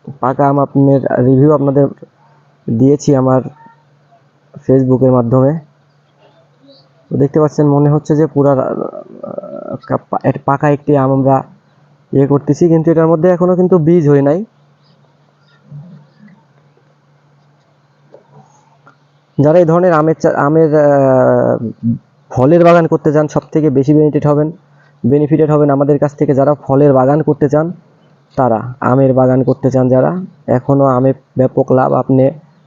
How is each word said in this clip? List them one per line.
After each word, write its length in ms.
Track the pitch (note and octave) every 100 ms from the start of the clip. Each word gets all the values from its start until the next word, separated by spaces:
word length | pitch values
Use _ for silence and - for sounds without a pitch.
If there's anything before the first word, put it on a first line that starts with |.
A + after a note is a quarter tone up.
| - -
পাকা 260 | B2 C3+ C#3+
আম 100 | C#3+
আপনার 420 | C#3 C#3 C#3 C#3 - - B2+
রিভিউ 260 | C3 D3+
আপনাদের 340 | D3 C#3 C#3 C#3 - - _ _ _ _ _ -
দিয়েছি 480 | A2+ C3+ C#3+ D3+ C3+
আমার 260 | C3 C3 - - - _ _ _ _ _ _ _ _ - -
Facebook-এর 460 | C3 B2+ B2+ C3
মাধ্যমে। 400 | B2+ A#2 C3 C3+ D#3+ - _ _ _ _ _ _ _ _ _ _ - _ _ -
তো 60 | B2+
দেখতে 220 | C#3 D#3+
পাচ্ছেন, 280 | D3+ - D3
মনে 220 | C#3+ D3
হচ্ছে 260 | D3+ - D3+
যে 120 | D#3
পুরা, 240 | C#3+ C#3
আহ, 1200 | C3 - - - - - - - - - - - - -
কা-, 180 | B2 -
পা-, 120 | -
এক-, 200 | C3+ C#3 -
পাকা 240 | C#3 D3
একটি 280 | C#3+ - C#3+
আম 140 | C3
আমরা 320 | C3+ C3+ C3+ - - _ _ _ _ _
ইয়ে 140 | C3+ C#3
করতেছি, 400 | C#3 - C#3+ F3
কিন্তু 240 | E3 D#3+
এটার 160 | D#3+ D#3+
মধ্যে 220 | E3 F#3
এখনো 260 | F3 F3+ F3+
কিন্তু 200 | F3+ F#3
বীজ 320 | D3 F3 D3
হয় 120 | C#3+
নাই। 240 | C#3 E3+ A3+ _ _ _ _ _ _ _ _ _ _ _ _ D3 F3 D3+ - _ G#3+ - _ _ _ _ _ _ _ _ _ _ _ _ _ _ _ _ _ - C#3+ C#3+ C#3+ _ _ _ D3 _ _ _ _ -
যারা 220 | C#3+ F3
এই 60 | D#3+
ধরনের 280 | E3+ F#3
আমের 220 | D#3 D#3 D#3
চা-, 160 | E3 -
আমের, 400 | C#3+ D#3+ D#3+ D3+
আহ, 840 | D3 C#3+ C3+ C3 B2+ B2 A#2+ A#2+ A2+ - A#2 - - _ _
ফলের 340 | B2 C3+ E3+
বাগান 240 | E3+ E3+ D#3+
করতে 260 | - D#3+
চান, 140 | D3 D3+
সব 140 | D3 -
থেকে 180 | D#3 D3+
বেশি 240 | C3 C3+
বেনিফিট 340 | D3+ D3+ D3 D3
হবেন, 240 | D3 D#3 E3 _ _ _ _ A#2+
বেনিফিটেড 460 | D3 C#3+ D3+ D3+
হবেন 180 | D3+ D3
আমাদের 300 | C#3 C#3+ C#3+
কাছ 160 | D3 -
থেকে। 180 | D3
যারা 200 | C3+ C#3
ফলের 400 | C#3+ - C3+ D3
বাগান 280 | C3 B2+ D#3
করতে 280 | D#3 D3 C#3+
চান 220 | D3 E3 F#3 _ _ _ _ _ -
তারা, 380 | B2 A2 A#2+ -
আমের 340 | A#2+ C3 C3+
বাগান 300 | B2+ B2+ B2+
করতে 280 | B2 - C3
চান 180 | B2+ B2+
যারা, 220 | B2+ D3 F3+ F#3+ _ -
এখনো 380 | B2 C3+ C#3 C3+
আমে 280 | B2 C3+ C3 _ -
ব্যাপক 340 | B2+ - C3
লাভ। 220 | B2+ C#3
আপনি 380 | C3+ B2+ C3 C3+ D#3 - _